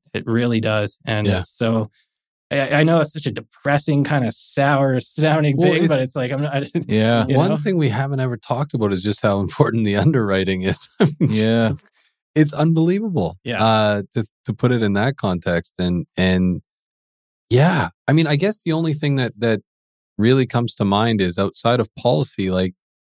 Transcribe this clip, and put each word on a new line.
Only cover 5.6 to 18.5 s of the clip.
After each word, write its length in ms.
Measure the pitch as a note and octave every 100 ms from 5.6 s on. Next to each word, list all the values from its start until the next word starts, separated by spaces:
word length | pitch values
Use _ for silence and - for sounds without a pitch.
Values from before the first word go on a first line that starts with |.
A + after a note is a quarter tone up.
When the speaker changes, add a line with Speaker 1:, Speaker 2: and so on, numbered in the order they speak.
| F3+
Speaker 1:
thing, 100 | D#3+
Speaker 2:
it's 40 | E3+
Speaker 1:
but 100 | C#3
it's 160 | C3 C#3
like, 160 | B2
I'm 100 | C#3
not, 220 | D3 C#3 C#3+ E3+
<laughs> 100 | F2+
Speaker 3:
Yeah. 400 | G#2+ A2+ A#2 B2+
Speaker 1:
you 80 | C3+
Speaker 2:
One 140 | F3
Speaker 1:
know? 80 | D#3
Speaker 2:
thing 180 | D3+ F3+
we 120 | C#3
haven't 320 | G#2+ C#3 C3+
ever 160 | C3 A#2+
talked 360 | - B2 C#3+
about 200 | C3 G#2
is 100 | F#2+
just 180 | G2+ G2+
how 200 | G#2+ G2+
important 420 | F#2+ - - A2+
the 140 | G#2 G2+
underwriting 640 | D#3 C#3 G#2 F#2+ F#2 F#2
is. 260 | F#2 E3+ -
<laughs> 60 | -
I 40 | G#3 D3+
mean, 120 | B2+
Speaker 3:
Yeah. 380 | G#2+ A2 A#2 A2+
Speaker 2:
it's, 200 | G2+ - _ _ _ _
it's 200 | D3+ D3
unbelievable, 840 | C#3+ D#3+ D#3+ E3 G3 A3 D#3+ E2+ F#2
Speaker 1:
Yeah. 180 | C3 A2
Speaker 2:
uh, 420 | A2 A2 G#2+ G#2 G2
to, 120 | B2 G2+ _ -
to 80 |
put 180 | A2 B2+
it 100 | B2
in 120 | G#2+
that 240 | G2 B2 C#3
context. 560 | G2+ F2+ F#2 E2+ - -
And, 260 | F2+ F2 D2 -
and 460 | F#2 F#2 F#2 E2+ - _ _ _ _ _ _ _ -
yeah, 400 | B2 E3 F3 F2 _ -
I 60 |
mean, 140 | D3+ D#3+
I 80 | D3+
guess 280 | G3